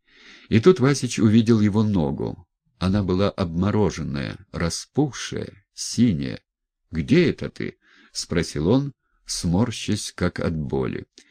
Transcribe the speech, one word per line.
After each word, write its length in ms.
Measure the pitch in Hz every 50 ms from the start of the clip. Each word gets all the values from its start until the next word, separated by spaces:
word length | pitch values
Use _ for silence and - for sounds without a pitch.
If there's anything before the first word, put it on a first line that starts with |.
| _ _ _ _ - - - - - _
И 100 | - 113
тут 220 | 113 180 185 185
Васич 380 | 120 135 147 131 - 120 - -
увидел 420 | 104 113 104 117 113 107 120 110
его 220 | 104 104 95 107 110
ногу. 640 | 107 104 92 76 69 73 - 57 57 - - - _ _ _ _ _ _ _
Она 260 | 85 92 95 104 101
была 260 | 90 90 92 101 98
обмороженная, 1080 | - - 98 85 80 85 95 101 104 107 104 85 - 85 76 69 67 69 65 53 52 - - _
распухшая, 1120 | - - 85 82 - - - _ _ - 151 143 113 - - - - - - - - - _ _ _
синяя. 680 | - - - - - 120 123 92 71 69 64 53 50 _ _ _ _ _ _ _ _ _ _
«Где 380 | - 80 76 65 131 175 175 127
это 200 | - - - 67
ты?» — 280 | _ - - 50 - _ _ _ _ _ _ _
спросил 560 | _ - - - 82 85 80 - - 73 76 85
он, 260 | 117 135 143 143 - _ _ _ _ _ _
сморщась, 840 | - - - - 90 82 185 240 - 110 - - - 104 104 - - -
как 260 | - 90 90 - -
от 160 | - 98 85
боли. 500 | 78 73 64 65 69 64 62 - - - _ _ - _ _